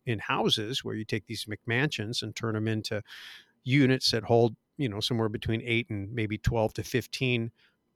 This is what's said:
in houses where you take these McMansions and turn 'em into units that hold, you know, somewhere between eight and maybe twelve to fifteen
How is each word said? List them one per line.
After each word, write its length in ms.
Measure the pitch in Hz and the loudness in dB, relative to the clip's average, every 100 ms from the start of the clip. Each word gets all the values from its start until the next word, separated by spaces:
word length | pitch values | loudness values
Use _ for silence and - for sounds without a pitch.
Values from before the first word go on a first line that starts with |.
| - | -4
in 140 | 107 | -2
houses 640 | - 135 208 113 107 135 | 0 0 2 2 0 -4
where 100 | 113 | -4
you 120 | 110 110 | -6 -4
take 200 | 113 - | -4 -4
these 180 | 107 107 | -8 -8
McMansions 760 | 107 - 117 151 - 107 120 | -8 0 0 0 -2 -4 -4
and 140 | 110 - | -6 -4
turn 220 | 117 107 | -2 0
'em 100 | 110 | 0
into 340 | 110 - 107 - - - - - _ | -2 -2 -6 -8 -16 -18 -20 -20 _
units 480 | 123 139 131 131 - | 2 6 6 4 2
that 140 | 117 110 | 0 4
hold, 320 | 117 120 110 _ - | 6 6 2 _ -4
you 140 | 135 | -4
know, 100 | 101 | -2
somewhere 300 | - 117 110 | 0 0 0
between 320 | 107 - 113 | -2 -2 -2
eight 260 | 120 117 117 | 0 0 0
and 220 | 104 98 | -4 -4
maybe 240 | 120 107 107 | -4 -2 0
twelve 360 | - 117 110 | 0 2 0
to 100 | - | -2
fifteen 680 | - 123 - - 131 120 117 - _ _ _ | -2 -2 -2 -2 0 0 -2 -8 _ _ _